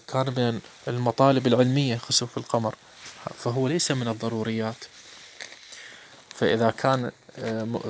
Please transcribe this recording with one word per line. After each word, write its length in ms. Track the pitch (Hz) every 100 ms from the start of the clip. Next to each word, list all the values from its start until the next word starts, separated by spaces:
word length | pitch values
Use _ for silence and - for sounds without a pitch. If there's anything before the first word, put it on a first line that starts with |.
| -
كان 180 | 131 131
من 340 | 127 120 113 - - -
المطالب 580 | 123 123 - 139 131 127
العلمية 500 | 120 127 139 135 117
خسوف 420 | - - 123 -
القمر 360 | - 120 107 - - - - - -
فهو 340 | - 120 127 131
ليس 220 | 170 -
من 180 | 131 117
الضروريات. 760 | 113 113 113 110 113 110 110 - - - - - - - - - - - - - - -
فإذا 420 | - 101 110 117
كان، 400 | - 135 131 123 - - -
آه، 260 | 113 110
م-، 160 | 110 117